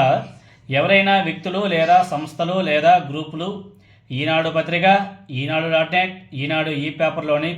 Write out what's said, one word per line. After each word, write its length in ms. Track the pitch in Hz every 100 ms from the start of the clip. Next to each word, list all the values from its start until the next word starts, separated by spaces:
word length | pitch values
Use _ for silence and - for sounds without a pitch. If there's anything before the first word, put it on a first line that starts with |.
| 135 175 - - - _ -
ఎవరైనా 440 | 135 170 196 196 196
వ్యక్తులు 360 | 160 - 185 185 202
లేదా 320 | 190 165 180
సంస్థలు 520 | 180 147 156 - 170 190
లేదా 320 | 165 151 160 180 135
గ్రూపులు 380 | 151 156 156 185 202 - - _ _ _
ఈనాడు 400 | 131 151 160 160
పత్రిక, 360 | 160 165 170 190 196 196 - -
ఈనాడు 360 | 127 143 160 165
డాట్ 240 | 160 160 180
నెట్, 200 | 185 185 -
ఈనాడు 380 | 135 143 160 160 143
ఈ 40 | 151
పేపర్లోని 600 | 147 160 160 151 147 160